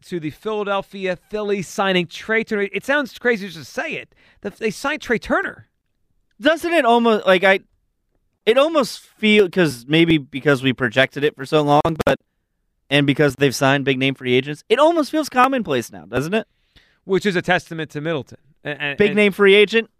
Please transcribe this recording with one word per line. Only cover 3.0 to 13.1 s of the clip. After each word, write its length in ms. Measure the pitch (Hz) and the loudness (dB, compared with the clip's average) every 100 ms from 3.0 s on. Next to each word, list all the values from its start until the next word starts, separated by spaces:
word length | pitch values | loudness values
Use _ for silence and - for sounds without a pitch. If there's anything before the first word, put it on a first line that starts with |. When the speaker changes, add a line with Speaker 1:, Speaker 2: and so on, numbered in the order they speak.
| 254 - | -4 -6
Speaker 1:
crazy 280 | 247 226 196 | -4 -4 -6
just 120 | 165 | -16
to 60 | |
say 300 | 127 - 311 | -14 -10 -10
it. 200 | 175 120 _ _ _ | -10 -14 _ _ _
The, 80 | 208 | -16
they 200 | - - | -8 -8
signed 320 | - - - | -4 -6 -6
Trea 160 | - 226 | -4 -4
Turner. 480 | - 320 359 - - _ _ _ _ _ _ - | -2 -4 -4 -12 -20 _ _ _ _ _ _ -2
Speaker 2:
Doesn't 320 | 240 330 339 | 0 0 0
it 120 | 330 | 0
almost, 420 | 247 233 233 214 180 | 4 4 4 2 2
like, 160 | 185 | 2
I, 160 | 190 196 _ _ _ _ _ _ _ _ - | 4 2 _ _ _ _ _ _ _ _ 0
it 100 | 247 | 2
almost 440 | 302 320 233 - | 2 0 -2 -6
feel, 480 | - - 214 214 190 | -20 -2 2 4 4
'cause 360 | 190 160 123 123 | 2 0 -2 -2
maybe 280 | 160 165 160 | 2 4 2
because 460 | 131 139 147 135 | -2 -4 0 2
we 100 | 131 | 0
projected 520 | 123 123 117 131 143 | 0 -2 2 0 0
it 100 | 143 | -4
for 100 | - | -4
so 180 | 135 156 | -2 0
long, 340 | 147 147 165 156 - | 2 2 2 -2 -2
but, 140 | - _ _ _ _ _ _ - | -2 _ _ _ _ _ _ -2
and 160 | 143 | 0
because 300 | 143 | 2